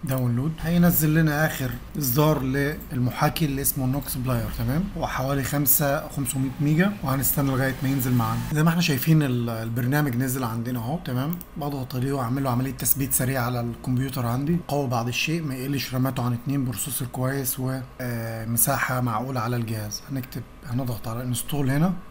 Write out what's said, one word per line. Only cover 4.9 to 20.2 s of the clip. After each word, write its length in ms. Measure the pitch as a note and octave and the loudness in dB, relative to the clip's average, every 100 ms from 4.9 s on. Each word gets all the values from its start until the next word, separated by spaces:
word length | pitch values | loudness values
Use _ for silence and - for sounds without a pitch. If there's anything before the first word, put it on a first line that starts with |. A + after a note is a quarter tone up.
| E3+ | -2
هو 100 | B2 | -4
حوالي 360 | - C3 C#3 | -2 0 0
خمسة، 640 | A#2+ C#3+ D3 - D3 C#3 - | 0 0 2 4 4 0 -2
خمسمية 400 | - C#3 C3 C3 B2+ | -4 -2 0 -2 0
ميجا، 320 | D3 D#3 F#3+ G3+ | 2 4 4 2
وهنستنى 480 | - C3+ B2 - C#3 | -2 0 0 2 2
لغايه 240 | C3 C3+ C3 | 2 0 0
ما 60 | C3+ | 0
ينزل 240 | C#3 B2+ | 2 2
معانا. 260 | B2+ A2+ A#2 A#2 | 2 2 0 0
زي 100 | D3+ | 2
ما 60 | D#3 | 4
احنا 120 | E3+ | 4
شايفين 420 | E3+ C3+ D#3 D#3 | 2 2 6 4
ال-، 260 | C#3+ B2 A#2 | 6 0 0
البرنامج 680 | A2+ A2+ A2+ B2 D3 D3 A#2 | -2 -4 -2 2 2 2 2
نزل 280 | C3 C3 | 0 0
عندنا 360 | B2 A#2 A#2 B2 | -2 -2 -2 -4
اهو، 200 | A#2 E3 - | -2 -4 -2
تمام؟ 260 | B2 C#3 F3 - - | -2 -2 -4 -8 -6
بضغط 380 | D3 C#3+ B2+ B2+ | -4 -4 -4 -2
عليه 180 | C3 | 0
واعمل 300 | C#3 A#2+ C3+ | 0 0 0
له 60 | C#3 | 2
عمليه 220 | B2 C3 | 2 0
تثبيت 420 | C3+ - C3 C3+ | -2 -2 0 0
سريع 280 | - B2+ C3+ | 2 0 0
على 180 | A#2+ B2 | 0 -2
الكمبيوتر 640 | A#2 A#2 - B2+ C3+ C3 A#2+ | -4 -6 -2 0 0 -2 0
عندي، 320 | B2 C#3+ E3+ - | 0 0 0 0
قوي 200 | C#3+ C3+ | -2 0
بعض 200 | B2 A#2 | 0 0
الشيء، 340 | A#2+ - E3 | -2 -2 -2
ما 140 | D#3 C3 | -2 -4
يقلش 380 | C3 C#3 B2 | -2 -2 -2
راماته 300 | B2+ C3 B2+ | 0 0 0
عن 100 | A#2+ | 0
اتنين، 320 | A#2+ C3+ C#3 B2+ | 0 0 0 0
بروسيسور 420 | A2 - A#2 B2 | -2 -4 -4 -4
كويس، 520 | - B2+ C#3 B2+ - | -2 -2 0 -2 -2
و، 200 | B2+ C3 B2+ - | -2 -4 -8 -8
آه، 440 | B2+ A#2 A2+ A2+ A2 | -6 -4 -4 -6 -2
مساحه 560 | A#2 - C3+ A#2+ B2+ | 2 2 2 0 0
معقوله 380 | B2 A2 C3 B2+ | 0 0 -2 -2
على 160 | A2+ B2 | -2 -2
الجهاز. 460 | A2 A2 G#2+ - - | -2 -6 -6 -10 -8
هنكتب، 320 | C3+ | -8